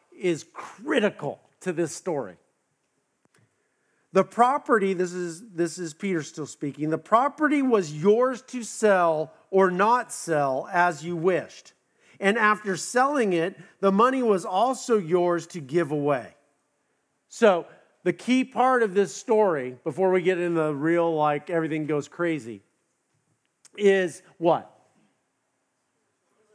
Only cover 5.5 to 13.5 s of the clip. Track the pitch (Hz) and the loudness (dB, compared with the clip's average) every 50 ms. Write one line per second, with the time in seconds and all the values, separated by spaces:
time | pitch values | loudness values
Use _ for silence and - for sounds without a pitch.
5.5 | 180 160 175 160 156 185 175 160 151 _ 202 196 180 160 143 - - 160 147 131 | -4 -4 -4 -4 -4 -8 -10 -12 -10 _ -6 -4 -4 -4 -4 -6 -10 -12 -12 -12
6.5 | - - 156 143 135 147 151 151 156 151 - - 208 233 269 285 277 - 302 285 | -10 -10 -10 -10 -8 -6 -4 -4 -4 -4 -2 2 2 2 2 2 -2 -2 0 0
7.5 | 302 285 269 262 233 208 175 147 151 151 160 202 214 233 247 262 254 208 - - | 2 2 2 2 2 2 0 -2 -6 0 2 4 4 4 4 0 -2 -6 -12 -12
8.5 | - 254 226 - - - 220 214 196 185 175 165 160 151 156 147 - _ _ _ | -12 -12 -12 -10 -8 0 2 4 4 4 4 2 2 0 -4 -8 -10 _ _ _
9.5 | 190 190 190 185 180 180 202 220 240 247 - - - - - 170 160 147 143 135 | 2 4 4 4 4 2 2 4 4 2 0 -6 -12 -12 -6 -2 0 0 0 0
10.5 | 131 131 - - 196 175 175 180 165 139 156 175 175 165 160 190 180 147 110 - | -2 -4 -6 -4 0 2 2 2 0 -4 -8 -8 -8 -2 0 0 0 0 -4 -6
11.5 | - - - - _ _ _ _ _ _ _ _ _ - 202 196 214 233 214 208 | -16 -20 -20 -20 _ _ _ _ _ _ _ _ _ -2 0 0 2 2 2 2
12.5 | 214 - - 202 185 147 - - - 247 262 277 294 277 226 196 175 165 165 190 | 2 0 -2 -6 -6 -6 -6 -2 0 2 2 2 2 0 0 0 0 0 0 -2